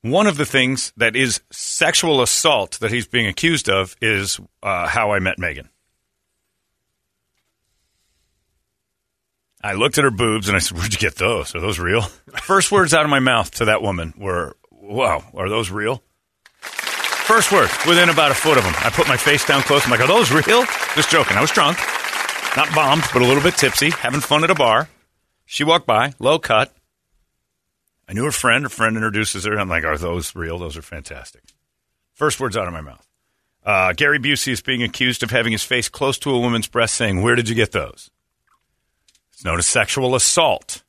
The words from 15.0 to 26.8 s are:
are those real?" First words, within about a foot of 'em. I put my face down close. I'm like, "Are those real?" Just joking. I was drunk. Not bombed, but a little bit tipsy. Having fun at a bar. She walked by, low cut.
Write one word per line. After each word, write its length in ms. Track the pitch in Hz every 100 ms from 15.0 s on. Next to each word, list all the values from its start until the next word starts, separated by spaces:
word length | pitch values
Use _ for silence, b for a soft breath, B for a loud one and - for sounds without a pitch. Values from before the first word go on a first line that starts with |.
| 123 78 -
are 140 | - 95
those 220 | 107 107
real?" 340 | 95 107 127 _ _ _ _ _ _
First 880 | - - - - - - - 220 190
words, 220 | 196 104 -
within 240 | 156 175 175
about 220 | 160 151
a 40 |
foot 240 | 135 156 143
of 60 |
'em. 100 | 95 80
I 140 | 117
put 180 | - 165
my 80 | 127
face 280 | - 143
down 180 | - 139
close. 220 | 135 143
I'm 60 | 117
like, 80 | 120
"Are 80 | 127
those 240 | 202 180
real?" 340 | 143 - 233 254 - -
Just 160 | - 151
joking. 260 | 165 - 98
I 40 |
was 100 | 151
drunk. 280 | - 151 180 - - - - - - - -
Not 160 | 151 156
bombed, 260 | 143 147 147
but 100 | 123
a 20 |
little 180 | 123 135
bit 140 | 156 -
tipsy. 340 | 135 - 147
Having 300 | 170 120 135
fun 240 | 139 147
at 60 | 165
a 40 |
bar. 340 | 175 127 110 151 _ _ _ _ _ _
She 180 | -
walked 220 | 147 165 -
by, 260 | 107 131 135
low 180 | 123 160
cut. 340 | - 110 127 _